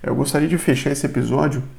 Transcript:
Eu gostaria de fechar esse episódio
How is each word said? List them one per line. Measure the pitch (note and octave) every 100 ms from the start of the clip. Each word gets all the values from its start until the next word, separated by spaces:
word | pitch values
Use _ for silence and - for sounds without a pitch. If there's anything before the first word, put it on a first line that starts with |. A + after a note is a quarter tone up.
Eu | -
gostaria | B2+ C#3 D3 D#3
de | E3+
fechar | - C3 D3
esse | C#3+ -
episódio | - A#2+ B2+ D3+ C3+ C3